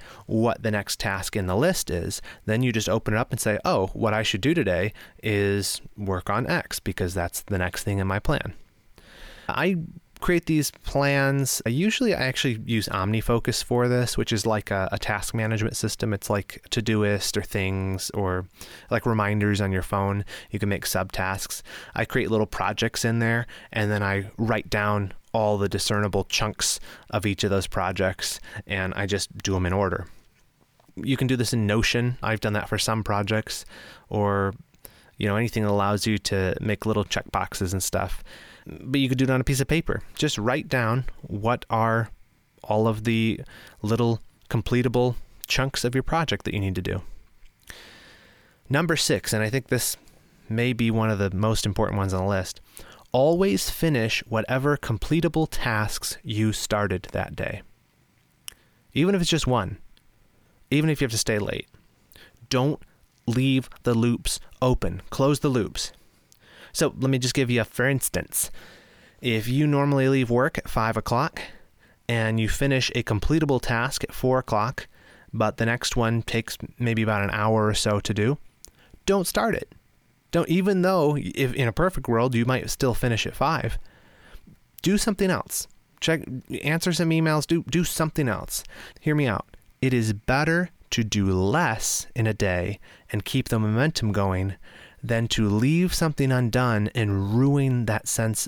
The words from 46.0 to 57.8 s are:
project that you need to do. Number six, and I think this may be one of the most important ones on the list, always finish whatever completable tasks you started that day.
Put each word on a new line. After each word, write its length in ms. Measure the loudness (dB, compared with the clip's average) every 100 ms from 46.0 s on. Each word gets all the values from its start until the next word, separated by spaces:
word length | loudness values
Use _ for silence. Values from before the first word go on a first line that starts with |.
project 420 | 0 0 0 -2 -2
that 80 |
you 60 | -2
need 160 | -2 -2
to 60 |
do. 200 | -2 -4 -6 -14 -18 -20 -20 _ -20 -20 -20 -20 -20 -20 -20 -20 _ _ -2
Number 260 | 0 2 2
six, 380 | 2 0 0
and 80 | 0
I 80 | 0
think 180 | -2 0
this 300 | -2 -2 -6 -12 -20 _ _ -4
may 260 | 0 0
be 180 | 2 2
one 180 | 2 2
of 80 | 2
the 180 | 0 2
most 300 | 2 2 0
important 320 | 0 0 0
ones 160 | 0
on 100 | 0
the 60 | 0
list, 320 | 0 -2 -8 -16 -20 -20 -20 -2
always 600 | 2 4 4 2 2 -2
finish 520 | 0 2 2 2 -2 -2
whatever 500 | -2 0 0 2 0
completable 720 | 0 -2 0 2 2 0 -2
tasks 680 | 0 0 0 0 -4 -8 -8
you 300 | -6 0 0
started 540 | 0 -2 0 0 -2 -4
that 220 | -6 -6 -6
day. 280 | -8 -8 -14 _